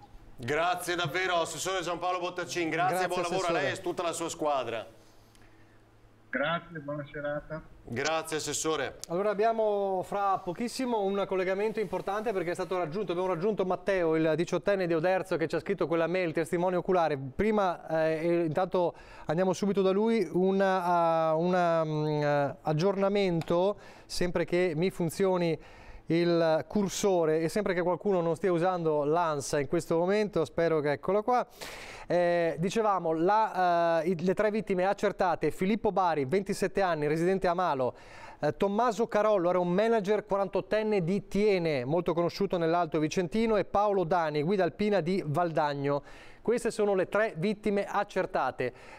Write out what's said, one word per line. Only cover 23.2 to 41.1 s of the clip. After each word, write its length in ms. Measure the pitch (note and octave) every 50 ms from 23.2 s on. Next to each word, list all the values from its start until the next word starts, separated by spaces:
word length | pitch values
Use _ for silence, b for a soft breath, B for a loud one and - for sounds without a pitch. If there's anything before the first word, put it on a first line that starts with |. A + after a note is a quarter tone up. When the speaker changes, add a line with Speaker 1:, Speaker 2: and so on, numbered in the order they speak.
| G3 F#3 E3+ E3 - - E3+ F3 F#3 G3+ G3+ B B B B B B
Speaker 2:
sempre 400 | B - - F3+ F3 - F3+ E3
che 280 | - F3+ F3 F3+ F3+ D3+
mi 160 | D#3 F3+ F#3+
funzioni 680 | - - F3 D#3 - - G3 F#3+ F#3 F3 F3 E3 D#3 B B B B B B B B B B -
il 540 | D#3+ E3+ E3+ E3+ E3+ E3 E3 D#3+ D#3 D#3 -
cursore 720 | - - G#3 G3 F3 - - - G3+ F#3 F3 E3 D#3 D#3 D#3+
e 100 | E3 D#3
sempre 240 | - G#3+ G3 G3 F3
che 80 | F3+
qualcuno 400 | E3+ F3+ F3 D3+ - G#3 F#3+ F3
non 140 | E3 E3+ D#3+
stia 160 | - - F#3+
usando 520 | F3 D#3+ E3+ F#3 F#3 F3 E3 D#3+ D3+ D3 C#3
l'ANSA 560 | D3 D#3 F3 F3 D#3+ D3+ C#3+ - - D#3+ D3
in 80 | C#3
questo 300 | - F3 E3+ - - E3+
momento, 460 | E3 F3 F#3 G3+ G#3+ G#3+ F#3 - E3+ D3+
spero 340 | - - E3+ E3 E3 D#3+ D#3
che 140 | C#3 D3 C#3+
eccolo 300 | B2+ - - F#3+ G#3+ G#3+
qua. 220 | B3+ B3 A#3+ G3 B B B B B B B B B B B B
Eh, 480 | - D#3+ F3 F3 F3 F3 E3+ E3+ E3 -
dicevamo, 540 | D#3 E3+ G3 - A3+ G#3+ G#3 G3 F3+ E3+ D#3+ D#3+
la, 880 | D#3+ E3+ F#3+ G#3 A3 G#3+ - - F#3 F3+ F3 E3+ E3+ E3+ E3+ E3 E3
eh, 80 | D3+ F3+
i, 140 | F#3+ D3+ E3+
le 100 | F#3+ F3+
tre 160 | - G#3+ G#3+
vittime 360 | G#3 A3 - - G3 F3+ F3+
accertate, 640 | G3 G3+ - A3 G3+ F3 - G3 F3 D#3 - - D3+
Filippo 400 | - - F#3+ F#3+ A3+ A3 - G#3+
Bari, 340 | F3+ G3 F#3 E3+ D#3 D3 C3+
ventisette 560 | B2+ F3 G3+ G3 - F#3+ - G3+ F3+ - G3
anni, 260 | G3 F3+ E3 D3+ D3
residente 400 | D3+ D#3 D#3+ E3+ F#3 F#3+ F#3 -
a 60 | F3+ E3+
Malo, 400 | F#3 F3+ E3 C#3+ C3 B2+ A#2 - B B B B B B B B B
eh, 180 | D3 D3+ C#3+
Tommaso 500 | - G3 G3 G3+ G#3+ B3 B3 G3 F#3+ A#3
Carollo, 420 | A3 - G#3 G#3 A3 G#3+ F#3+ E3 F3+
era 100 | F3+ F3+
un 120 | F3+ F3
manager 540 | F3 G3 A3 A3+ A#3 A3 F3+ G3 G#3+ G3+ -
quarantottenne 800 | - G3 G3 G3 F#3+ - F#3 - - G#3 G#3+ G#3+ G#3+ G#3+ G3 E3
di 240 | D#3+